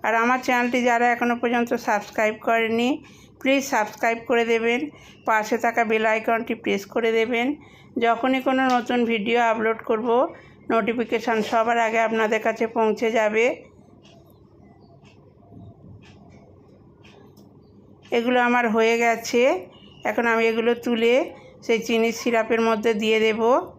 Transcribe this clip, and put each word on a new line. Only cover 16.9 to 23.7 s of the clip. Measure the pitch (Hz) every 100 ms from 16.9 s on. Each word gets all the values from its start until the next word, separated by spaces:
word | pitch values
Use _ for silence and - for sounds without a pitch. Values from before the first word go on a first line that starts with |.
| - - - - - - - - - - - - 240
এগুলো | 233 247 240
আমার | 247 240
হয়ে | 226 226 233
গেছে, | 233 226 226 240 254 370 - - - - -
এখন | - 233
আমি | 226 226
এগুলো | 226 226 240
তুলে | 247 233 233 247 339 - - -
সেই | - 226 226
চিনির | 226 226 226
সিরাপের | 247 226 226 226 226
মধ্যে | 220 233 214
দিয়ে | 220 220 220
দেব। | 220 226 277 359